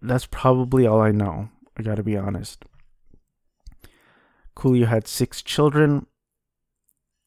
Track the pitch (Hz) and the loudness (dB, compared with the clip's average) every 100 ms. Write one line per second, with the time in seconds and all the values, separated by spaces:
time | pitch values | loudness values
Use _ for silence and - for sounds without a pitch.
0 | - 123 - - 131 127 127 131 117 110 | -4 -4 -4 -2 2 2 2 2 4 4
1 | 107 104 101 80 107 _ _ - 110 107 | 4 2 -2 -4 -12 _ _ -10 -6 -4
2 | 101 101 98 98 - - - - - _ | -4 -4 -4 -6 -10 -18 -20 -20 -20 _
3 | _ - _ _ _ _ - - - _ | _ -20 _ _ _ _ -20 -20 -20 _
4 | _ _ _ _ - - 131 123 117 113 | _ _ _ _ -20 -4 0 2 2 0
5 | - - 123 - - - 147 147 151 143 | -4 -4 -4 -6 -8 0 2 4 2 0
6 | - _ _ _ _ _ _ _ _ _ | -4 _ _ _ _ _ _ _ _ _
7 | _ _ | _ _